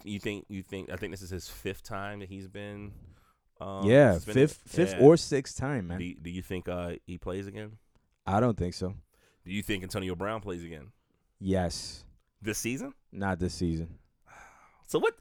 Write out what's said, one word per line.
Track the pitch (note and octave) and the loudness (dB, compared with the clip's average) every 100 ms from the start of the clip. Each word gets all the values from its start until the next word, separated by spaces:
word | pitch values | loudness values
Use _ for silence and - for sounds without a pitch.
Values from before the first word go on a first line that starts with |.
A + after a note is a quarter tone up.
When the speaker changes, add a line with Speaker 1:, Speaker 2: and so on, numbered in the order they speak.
Speaker 1:
you | - G2+ | -8 -6
think, | G#2+ G2+ - | -4 -6 -8
you | G2 | -10
think, | F#2 G2 - | -8 -10 -8
I | F2+ | -8
think | G2+ | -8
this | F#2+ | -10
is | F2+ | -8
his | F2+ - | -10 -10
fifth | - G2 G2 | -8 -8 -8
time | - G2 G2+ G2+ | -8 -8 -8 -10
that | F#2+ | -12
he's | G2 F#2+ | -12 -12
been, | G2+ G2+ G#2 G2+ - - - _ _ _ - | -12 -12 -10 -12 -16 -20 -20 _ _ _ -14
um, | F#2 G2 G2+ | -8 0 6
Speaker 2:
Yeah, | C3 C3 | 8 8
Speaker 1:
suspended? | E2+ G#2 A2 D3+ | 6 2 4 4
Speaker 2:
fifth, | - - | 2 -8
fifth | - F3+ | 0 0
Speaker 1:
Yeah. | F#2+ | 10
Speaker 2:
or | C3+ E3 | 10 10
sixth | - C#3 - - | 6 -2 -2 -6
time, | C3+ C3+ F2 | -4 -4 -4
man. | F2+ | -6
Speaker 1:
Do, | F2+ | -6
do | - E2 | -8 -10
you | F2+ | -10
think, | - F#2 F2 | -6 -8 -6
uh, | F2+ F2 E2+ - | -6 -6 -8 -12
he | F2+ | -12
plays | F#2 F#2+ G2 | -8 -8 -8
again? | G#2+ G#2+ G#2+ _ _ _ _ - | -12 -14 -16 _ _ _ _ 2
Speaker 2:
I | G2+ | 4
don't | B2 G2+ | 4 2
think | F2+ | -2
so. | - F#2 G2 - _ _ _ | -2 -6 -6 -16 _ _ _
Speaker 1:
Do | F2+ | -8
you | G2+ | -6
think | G#2 G2+ | -4 -4
Antonio | F#2 G2+ F#2 | -4 -4 -4
Brown | F2 G2+ A2 | -4 -4 -4
plays | G2+ F2 | -6 -8
again? | E2+ D#2+ G#2 _ _ _ _ - | -10 -14 -16 _ _ _ _ -8
Speaker 2:
Yes. | F#2+ F#2+ F2 - - - - - _ _ | 0 0 0 -4 -10 -14 -20 -20 _ _
Speaker 1:
This | G#2+ G#2 | -6 -4
season? | A2+ C3+ C4+ - _ | -4 -4 -8 -12 _
Speaker 2:
Not | F#2+ G2 F2 | -6 -2 0
this | F2 | -2
season. | - F2 D#2+ E2 - _ _ _ - - - - _ - | -2 -2 -2 -4 -12 _ _ _ -20 -20 -20 -20 _ -2
Speaker 1:
So | E3 | 0
what? | A4 - | 0 -2